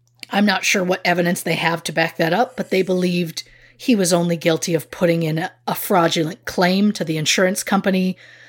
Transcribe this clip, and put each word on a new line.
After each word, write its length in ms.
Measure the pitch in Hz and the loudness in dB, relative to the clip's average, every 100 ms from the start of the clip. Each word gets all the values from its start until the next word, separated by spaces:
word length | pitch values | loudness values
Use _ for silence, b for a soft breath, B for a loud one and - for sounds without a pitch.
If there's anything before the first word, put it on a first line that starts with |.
| _ _ - | _ _ -4
I'm 160 | 202 208 | 0 2
not 180 | 185 | 2
sure 200 | - 214 | 0 0
what 180 | 180 180 | 0 0
evidence 380 | 185 175 175 180 | 0 2 2 0
they 140 | - 160 | -2 -2
have 280 | 165 165 170 | -2 -2 -4
to 60 | |
back 260 | 165 165 - | -2 -2 0
that 160 | 165 | 0
up, 220 | 180 254 - | 2 0 -4
but 140 | 190 | -4
they 140 | 190 | -2
believed 600 | 185 185 180 175 170 - - b b b | 0 0 0 -2 -4 -8 -16 b b b
he 200 | - 226 | 0 2
was 180 | 180 | 4
only 240 | 175 175 170 | 2 2 0
guilty 380 | 170 160 170 160 | 0 0 0 -2
of 160 | - | -4
putting 320 | - 175 165 | -2 0 2
in 160 | 160 160 | 0 -2
a, 120 | 180 - - | -4 -8 -8
a 60 | |
fraudulent 720 | - - 190 170 170 156 190 - | -6 0 2 2 0 -4 -6 -8
claim 460 | - 180 190 208 | 0 2 4 2
to 100 | 202 | 0
the 140 | 165 156 | -4 -4
insurance 460 | 151 - 185 202 | -2 2 2 0
company, 520 | - 196 196 190 185 180 B B | -2 0 2 0 0 -4 B B